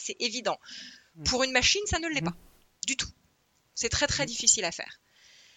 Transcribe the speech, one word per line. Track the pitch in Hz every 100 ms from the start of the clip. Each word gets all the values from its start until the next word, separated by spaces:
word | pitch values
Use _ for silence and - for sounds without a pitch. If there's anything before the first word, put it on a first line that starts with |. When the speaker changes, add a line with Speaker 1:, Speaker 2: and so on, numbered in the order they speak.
Speaker 1:
c'est | - -
évident. | 233 226 208 156 - - - - _ 165
Speaker 2:
Mhm. |
Speaker 1:
Pour | 151 247
une | 262
machine, | 254 247 392 415
ça | 349
ne | 330
l'est | 294
Speaker 2:
Mhm. | 160
Speaker 1:
pas, | - - - _ - -
du | 262
tout. | - - _ _ _ _ _ -
C'est | -
très, | - 294
très | -
Speaker 2:
Mhm. | 277
Speaker 1:
difficile | 233 - -
à | 180
faire. | - - - _ _ - - -